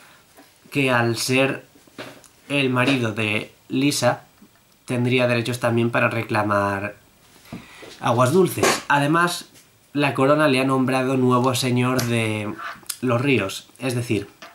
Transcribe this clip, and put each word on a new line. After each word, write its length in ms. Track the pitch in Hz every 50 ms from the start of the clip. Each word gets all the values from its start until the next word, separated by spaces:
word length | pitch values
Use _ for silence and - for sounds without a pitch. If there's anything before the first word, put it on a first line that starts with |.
| - - - - _ _ _ - - _ _ _ - -
que 200 | - 143 135 131
al 260 | 127 120 117 120 113
ser 480 | 113 - - 127 135 135 - 87 - - - _ _ _ _ _ - - - - - - - _ _ _ -
el 180 | 139 143 135 127
marido 440 | 127 123 123 139 139 127 117 110 104
de 400 | 113 107 107 107 110 - - - _ _ -
Lysa, 540 | - 131 139 143 - - 127 123 - - - - _ _ - - _ _ _ _ _ _ _
tendría 440 | - 127 120 123 123 123 127 123 120
derechos 320 | 120 117 113 127 120 123
también 300 | - 120 117 117 117 117
para 180 | 117 123 123 117
reclamar 880 | 117 117 110 - 113 107 101 104 104 101 101 101 101 98 101 104 - - _ _ _ _ _ _ - - - - - - - - - - - - - -
Aguas 320 | 131 123 117 120 127 123 156
Dulces. 340 | 190 175 160 - 107 95 - - - - -
Además, 600 | 143 143 143 143 160 160 175 - - - - - - - - _ _ _ _ _ -
la 200 | 143 147 135 117
corona 360 | 131 135 139 147 151 156 147
le 120 | 131 127
ha 40 | 131
nombrado 520 | 135 135 131 127 127 131 131 127 131 135
nuevo 380 | 127 127 127 123 123 123 143 120
señor 480 | - 131 127 123 123 123 127 131 127 120
de 500 | 117 117 117 113 110 107 107 104 104 - - - - - - - - - -
los 200 | 127 127 120 120
ríos. 480 | 131 143 131 104 95 95 - - - - - -
Es 160 | 127 131 120
decir, 340 | 123 117 - 110 98 98 - - - - -